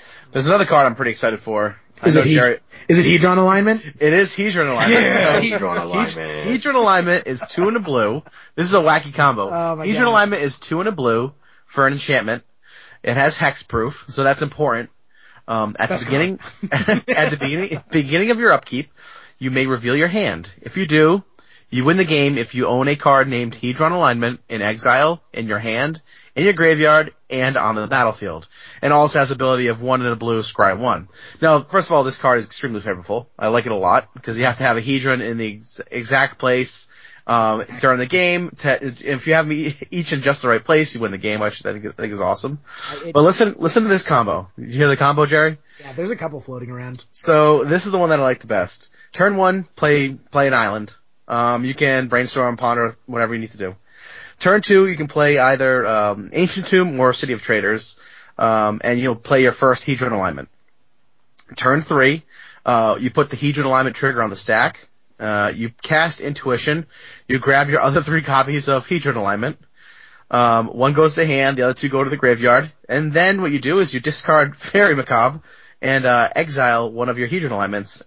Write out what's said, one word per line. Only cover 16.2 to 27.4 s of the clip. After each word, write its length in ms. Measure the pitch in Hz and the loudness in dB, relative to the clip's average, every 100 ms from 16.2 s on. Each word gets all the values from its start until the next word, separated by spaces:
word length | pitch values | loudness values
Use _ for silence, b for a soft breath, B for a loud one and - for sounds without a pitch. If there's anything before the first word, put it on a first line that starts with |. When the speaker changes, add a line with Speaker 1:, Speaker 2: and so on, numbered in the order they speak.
| 175 190 | -2 -4
Speaker 2:
cool. 300 | - - - | -12 -14 -4
Speaker 1:
<laughs> 440 | 139 208 214 - 226 | -2 0 0 0 0
at 140 | 156 | 0
the 60 | 147 | -2
beginning, 420 | 135 156 190 151 - | -4 -4 -6 -8 -2
beginning 400 | 160 139 160 214 | -2 0 0 0
of 80 | 226 | 0
your 120 | 233 | 2
upkeep, 360 | 156 - 127 - _ B B B B | 2 0 -8 -8 _ B B B B
you 120 | 131 | -4
may 140 | 131 131 | -2 -2
reveal 300 | 127 120 139 | -2 -2 0
your 120 | 170 | 0
hand. 420 | 202 175 85 87 - | 0 -2 -4 -10 -18
If 160 | - 185 | -12 -8
you 100 | 185 | 0
do, 360 | 151 156 196 - _ b b b | 4 4 2 -2 _ b b b
you 140 | 123 | -2
win 120 | 131 180 | 2 2
the 80 | |
game 340 | 170 151 143 139 | 2 2 2 0
if 160 | 117 123 | -4 -2
you 100 | 104 | 0
own 220 | 123 135 | 0 0
a 80 | 147 | 0
card 320 | - 135 135 | 4 4 4
named 260 | 120 120 | -2 -6
Hedron 380 | - 123 123 160 | -6 -8 -2 0
Alignment 480 | 180 151 120 120 123 _ | 2 2 2 -2 -6 _
in 140 | 113 | -6
exile, 600 | 101 113 127 123 151 170 _ | -4 -2 2 2 2 0 _
in 140 | - 113 | -10 -6
your 120 | 104 | -6
hand, 420 | 113 113 143 160 b b b - | -4 -4 -4 -6 b b b 0
in 80 | |
your 80 | 185 | 0
graveyard, 600 | 175 165 156 151 156 156 - _ | 4 4 4 6 4 2 -6 _
and 260 | 131 | -2